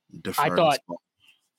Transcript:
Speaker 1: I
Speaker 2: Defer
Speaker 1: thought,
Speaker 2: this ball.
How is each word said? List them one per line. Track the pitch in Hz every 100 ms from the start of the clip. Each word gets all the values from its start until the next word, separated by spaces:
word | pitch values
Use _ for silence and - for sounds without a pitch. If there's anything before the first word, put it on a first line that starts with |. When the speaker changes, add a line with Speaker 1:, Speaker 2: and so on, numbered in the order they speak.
| _
Speaker 1:
I | -
Speaker 2:
Defer | 95 - 151 -
Speaker 1:
thought, | 160
Speaker 2:
this | 135 -
ball. | 87 _ _ _ _ _